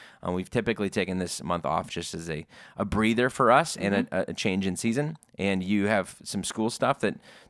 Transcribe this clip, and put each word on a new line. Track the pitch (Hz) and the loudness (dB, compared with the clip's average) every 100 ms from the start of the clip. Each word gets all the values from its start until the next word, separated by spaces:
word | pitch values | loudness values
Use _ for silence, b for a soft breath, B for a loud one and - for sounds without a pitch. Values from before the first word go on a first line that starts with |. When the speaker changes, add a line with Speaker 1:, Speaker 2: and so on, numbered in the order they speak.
| B B | B B
Speaker 1:
Um, | 90 | -4
we've | 90 92 | -4 -2
typically | 120 113 110 98 | -2 -2 -2 -2
taken | 107 92 92 | -2 -2 -2
this | 87 - | -4 -4
month | 80 87 71 | -4 -2 0
off | 82 90 | -2 -4
just | 87 87 | -8 -8
as | 85 82 | -8 -8
a, | 78 82 B B B | -8 -10 B B B
a | |
breather | 101 101 110 117 123 | -2 2 4 4 2
for | - 123 | 4 6
us | 131 165 - | 6 4 0
and | 98 98 | 0 2
a, | |
Speaker 2:
Mm-hmm. | - 95 - | 0 -2 -2
Speaker 1:
a | |
change | 92 110 95 95 | -2 0 0 0
in | 90 | 0
season. | 113 117 147 160 _ - | 0 0 -2 -6 _ -4
And | 98 95 | 0 0
you | 92 104 101 | 0 2 2
have | 107 92 - | 0 -2 -8
some | - 101 | -8 -6
school | 87 - 110 | -4 -2 -2
stuff | - 120 139 | 0 0 0
that, | 104 - B B | -2 -4 B B